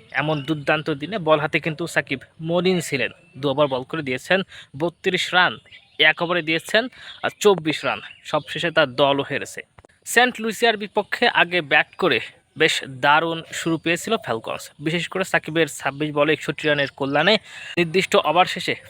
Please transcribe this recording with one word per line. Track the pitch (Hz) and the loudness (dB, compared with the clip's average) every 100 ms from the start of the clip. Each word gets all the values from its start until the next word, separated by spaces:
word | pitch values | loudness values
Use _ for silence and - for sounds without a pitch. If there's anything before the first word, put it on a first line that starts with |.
| - | -6
এমন | 127 147 156 | -4 -2 -2
দুর্দান্ত | 135 156 139 156 156 | -4 -6 -2 -2 -2
দিনে | 143 151 214 | -6 -6 -6
বল | 156 156 | 2 2
হাতে | 151 160 | 2 -2
কিন্তু | 160 156 170 | -4 -6 -4
সাকিব | - 143 131 - - | -4 -4 -6 -10 -12
মলিন | 160 175 180 185 | -4 0 2 0
ছিলেন। | - 135 107 - _ - | -2 -4 -4 -6 _ -6
দু | 139 | -2
ওভার | 135 147 | 2 2
বল | 131 | 0
করে | 131 160 | -6 -8
দিয়েছেন | 139 127 - 185 185 - - 131 | -6 -6 0 0 0 -12 -16 -4
বত্রিশ | 170 - 196 180 - | -4 -2 -2 -2 0
রান, | 180 170 110 _ - _ - | 2 2 0 _ -20 _ 2
এক | 156 151 | 4 4
ওভারে | 170 175 | 0 -2
দিয়েছেন, | 156 160 - 214 247 - - - | 0 -4 2 0 0 -8 -20 -6
আহ, | - - | -6 2
চব্বিশ | 208 185 156 143 139 | 4 4 2 -2 -2
রান। | 104 - - - | -4 -8 -18 -4
সবশেষে | 151 - 156 170 | -4 -4 -4 0
তার | 160 147 123 | 2 2 4
দলও | 143 139 135 | 2 2 -2
হেরেছে। | 135 95 - - _ - _ - | -6 -8 -14 -18 _ -20 _ -2
সেন্ট | - 247 220 | 2 2 2
লুসিয়ার | 220 190 233 214 | -6 0 0 0
বিপক্ষে | 208 - 196 - 247 | -2 -4 -4 0 2
আগে | - 175 175 | 4 2 2
ব্যাট | 147 151 160 - | 2 2 2 0
করে | 185 113 - - _ - | 0 0 -2 -18 _ 0
বেশ | 156 - - | 0 0 -6
দারুণ | 131 143 151 165 165 - | -2 4 4 2 -6 -8
শুরু | - 175 160 | -8 -4 -2
পেয়েছিল | 165 170 - 220 | -2 -2 -2 -4
ফ্যালকনস। | - 113 - - - - | -2 -6 -6 -10 -12 -8
বিশেষ | 147 175 160 | -4 -4 -4
করে | 185 | -6
সাকিবের | 190 170 - 160 151 | -2 -2 -2 0 0
ছাব্বিশ | - 139 139 151 | -2 -6 -4 -2
বলে | 147 151 | 2 2
একষট্টি | 151 - 151 151 | 2 -2 -2 0
রানের | 147 139 - | 2 0 -2
কল্যাণে | 139 147 170 220 - - - - | 0 2 4 4 0 -18 -8 -2
নির্দিষ্ট | 170 180 180 202 | 0 0 2 2
ওভার | 151 160 180 | 4 4 2
শেষে | 190 - 120 - | 0 -4 -6 -6